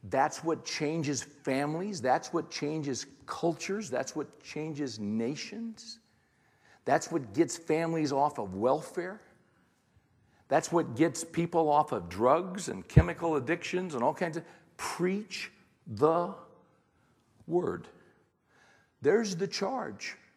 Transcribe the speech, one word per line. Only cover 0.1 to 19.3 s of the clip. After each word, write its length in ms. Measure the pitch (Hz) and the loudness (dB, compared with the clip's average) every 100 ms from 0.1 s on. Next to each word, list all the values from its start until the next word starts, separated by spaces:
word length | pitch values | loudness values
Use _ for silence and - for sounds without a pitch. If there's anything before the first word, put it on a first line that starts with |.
| 135 147 - | 2 2 2
what 200 | 160 156 | -2 -2
changes 600 | - - 147 165 147 139 | -2 -2 -2 0 0 -2
families. 760 | - - - 135 143 156 196 190 | -4 -8 -2 0 0 -2 -4 -2
That's 300 | 127 143 - | 2 2 2
what 200 | 170 156 | -4 -4
changes 560 | - 147 156 143 123 - - - | -4 -4 -2 -2 -4 -6 -16 -12
cultures. 640 | - 170 160 - 196 208 | -2 -2 -2 -4 -6 -4
That's 260 | 123 135 - | -4 -4 -6
what 260 | 143 - | -8 -10
changes 560 | - - 156 143 143 110 | -12 -8 -6 -4 -4 -4
nations. 1000 | 101 110 117 151 - 208 233 220 - - _ _ _ _ _ _ _ - - | -2 0 -2 -4 -8 -8 -10 -12 -16 -18 _ _ _ _ _ _ _ -12 0
That's 260 | 143 - | 0 2
what 220 | 165 123 | -4 -4
gets 240 | 98 165 - | 0 2 0
families 540 | - 156 165 165 151 | -2 0 2 0 0
off 260 | 139 143 143 | 2 2 0
of 140 | 101 95 | -6 0
welfare. 640 | 117 147 151 - 175 214 - _ _ _ _ _ _ _ _ _ _ _ _ | 2 2 0 -8 -8 -10 -18 _ _ _ _ _ _ _ _ _ _ _ _
That's 240 | 143 - | 2 4
what 240 | 170 170 113 | 2 2 4
gets 280 | 165 127 | 2 2
people 440 | - - 170 175 156 | -6 -2 0 2 4
off 240 | 147 151 | 4 4
of 180 | 120 85 | 0 -6
drugs 600 | 87 120 151 185 185 175 | 2 6 6 4 -8 -8
and 180 | 95 - | -8 6
chemical 480 | - 175 165 170 156 | 6 6 0 0 0
addictions 600 | 123 170 - 180 185 139 | 0 -4 -2 -4 -2 0
and 80 | |
all 100 | 123 | 0
kinds 240 | 156 175 165 | 0 -4 -4
of, 60 | 160 - _ _ | -10 -20 _ _
preach 760 | - - 180 196 214 - - _ _ _ - | -8 -2 0 0 -4 -10 -10 _ _ _ -12
the 460 | 107 151 165 175 196 - - _ _ _ _ _ _ _ _ - | 2 4 4 0 -6 -18 -20 _ _ _ _ _ _ _ _ -2
word. 400 | 170 147 90 - - - _ _ _ _ _ _ _ _ _ | 0 0 -4 -8 -20 -20 _ _ _ _ _ _ _ _ _
There's 340 | 131 202 220 | 4 4 2